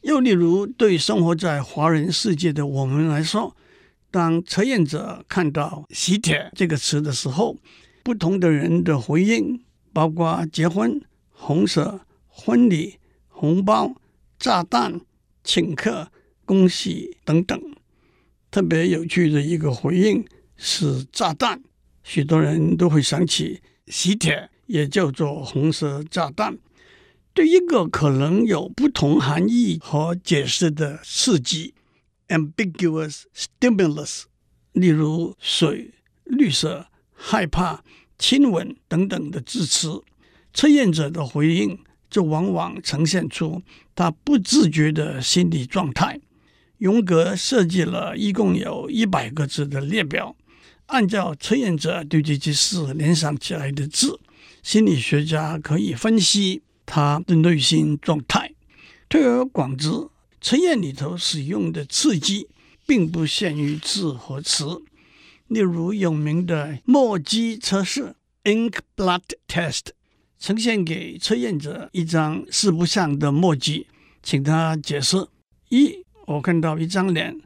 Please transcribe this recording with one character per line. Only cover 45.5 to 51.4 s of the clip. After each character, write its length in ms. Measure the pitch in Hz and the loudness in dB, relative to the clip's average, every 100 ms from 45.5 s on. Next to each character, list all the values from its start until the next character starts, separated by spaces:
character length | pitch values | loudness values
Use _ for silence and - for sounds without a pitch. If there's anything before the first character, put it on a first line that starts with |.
理 160 | 160 123 | 0 -2
状 260 | 190 160 | -4 -2
态。 280 | - - 285 _ _ _ _ _ _ | -2 -2 -4 _ _ _ _ _ _
荣 260 | 190 226 | 2 2
格 300 | 185 165 170 | 4 2 2
设 300 | 196 - 262 | -2 0 2
计 180 | 175 185 | 2 2
了 340 | 165 185 170 - | 0 -4 -6 -4
一 160 | 208 | -2
共 220 | 196 202 | 0 2
有 340 | 180 - - - | 2 -2 -8 -4
一 160 | 226 | -2
百 240 | 220 165 117 | 0 0 -4
个 160 | 151 | -4
字 220 | 143 - 143 | -4 -4 -4
的 140 | 139 | -4
列 240 | 139 214 | -4 -2
表， 320 | 156 - - - _ _ - _ - | -2 -4 -8 -14 _ _ -20 _ -2
按 220 | 269 196 | 0 2
照 260 | 208 180 | 0 -4
测 220 | 147 | -6